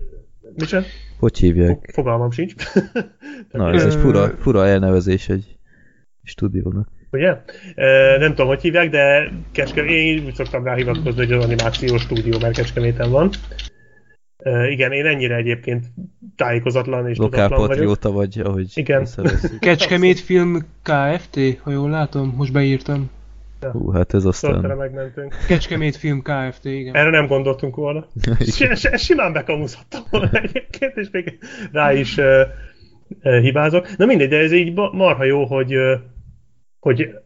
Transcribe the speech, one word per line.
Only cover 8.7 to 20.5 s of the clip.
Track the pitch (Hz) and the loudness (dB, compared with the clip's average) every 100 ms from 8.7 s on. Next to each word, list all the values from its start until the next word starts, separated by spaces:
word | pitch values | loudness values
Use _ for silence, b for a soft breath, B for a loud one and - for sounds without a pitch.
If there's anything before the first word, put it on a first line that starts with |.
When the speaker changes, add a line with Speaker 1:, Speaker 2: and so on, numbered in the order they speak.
| 170 165 | 2 2
Speaker 1:
de | 147 139 143 151 - - | 4 4 4 2 -10 -10
Kecske-, | - 135 151 | -6 -4 -2
én | 147 165 160 156 139 | 0 2 2 0 -4
úgy | |
szoktam | 123 131 131 | -8 -6 -4
rá | 127 | -4
hivatkozni, | 123 123 120 151 117 120 | -2 -2 -2 -2 -2 0
hogy | |
az | 123 | 2
animációs | 120 117 113 117 127 120 | 0 0 -2 -2 0 0
stúdió, | - 117 113 113 | -2 -2 -2 0
mert | 117 120 | -2 -2
Kecskeméten | 120 123 120 117 120 | -4 -2 -2 0 0
van. | 135 190 - - B B B B B B B _ _ | 2 2 -2 -12 B B B B B B B _ _
Ö, | 135 120 123 | -2 0 0
igen, | 135 127 | 0 0
én | 139 156 | 0 0
ennyire | 143 123 120 | 0 -2 -2
egyébként | 120 120 127 120 120 - - _ 226 - | -2 -4 -4 -6 -6 -14 -18 _ -14 -4
tájékozatlan | 123 117 123 123 123 127 123 | -2 0 0 -2 -2 -4 -4
és | 113 | -2
tudatlan | 107 120 101 | -2 2 2
vagyok. | 135 | 2
Speaker 2:
Lokálpatrióta | 107 135 104 104 107 | 2 2 0 0 0
vagy, | 101 98 104 | -2 -2 -2
ahogy | 101 98 95 | -4 -4 -4
Speaker 1:
Igen. | - 135 135 | -6 -2 -2
Speaker 2:
észreveszik. | 127 - 175 - 165 - | -2 -2 0 0 -2 0
Speaker 1:
<laughs> | 180 | 2
Speaker 3:
Kecskemét | 165 190 180 180 180 | 2 2 2 4 2
Film | - 180 175 | 2 2 2